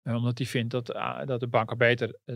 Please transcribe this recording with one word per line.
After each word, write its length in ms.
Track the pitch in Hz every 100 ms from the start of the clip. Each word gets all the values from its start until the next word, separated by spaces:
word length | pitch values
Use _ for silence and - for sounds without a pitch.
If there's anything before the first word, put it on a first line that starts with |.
Eh, 140 | 135 117
omdat 200 | 120 120
die 100 | 120
vindt 240 | 123 113
dat, 220 | 123 117
ah, 320 | - 60 - 139
dat 120 | 123
de 80 | 123
banken 300 | 117 110 117
beter, 400 | 120 120 113 -
eh, 100 | -